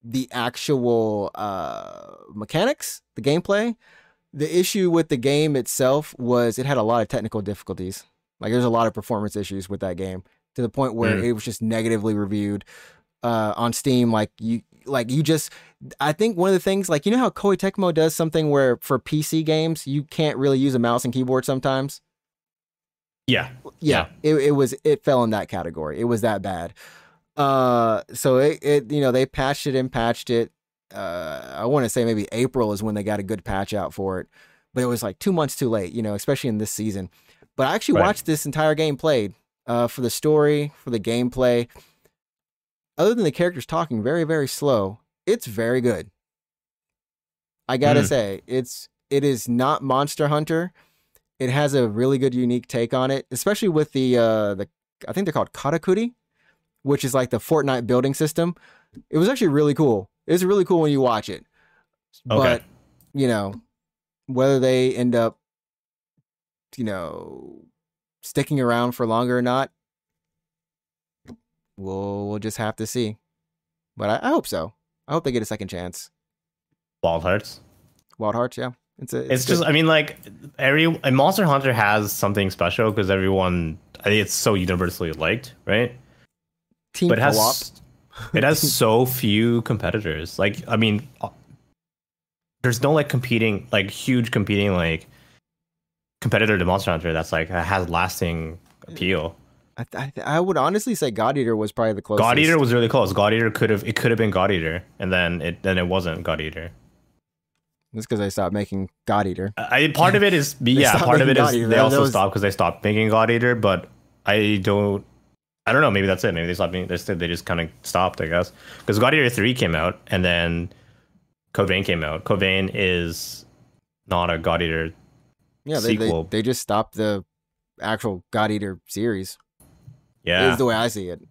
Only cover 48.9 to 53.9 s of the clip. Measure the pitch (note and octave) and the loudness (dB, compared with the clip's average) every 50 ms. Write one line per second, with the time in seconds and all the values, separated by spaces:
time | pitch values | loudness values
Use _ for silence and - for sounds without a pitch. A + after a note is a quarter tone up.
48.9 | _ _ _ _ C3+ C#3 C#3 C#3+ C3+ A2+ - - A#2+ A#2+ B2+ C3+ D#3 - C3 C3+ | _ _ _ _ -2 0 2 2 0 0 -2 -2 0 2 2 2 0 0 0 0
49.9 | C3 C3 C#3+ C#3+ - - D#3 C#3+ D3 D3+ D#3 - E3 E3 E3+ F3+ _ _ _ _ | 0 0 0 -2 -2 -2 0 0 0 0 0 0 -2 -2 -2 -4 _ _ _ _
50.9 | _ _ _ _ _ _ _ _ _ _ C3 B2+ B2+ C#3+ D3 C#3+ C3+ C#3 B2 A2 | _ _ _ _ _ _ _ _ _ _ -4 -2 0 2 0 2 2 2 2 2
51.9 | G2+ A2 B2 C3 C#3 C3 C3 C3+ B2 B2+ B2 A#2+ B2 B2 - _ - B2 A#2 A2+ | 2 0 2 2 2 2 0 0 0 0 0 0 0 -2 -4 _ -2 -2 -2 0
52.9 | - C3 B2+ C3 C3+ C3+ - _ C3 B2 - G3 G#3 - - F#3+ D#3+ D3+ D3+ - | 0 -2 0 0 -2 -4 -4 _ -8 -4 -2 -2 -2 0 0 0 2 2 0 0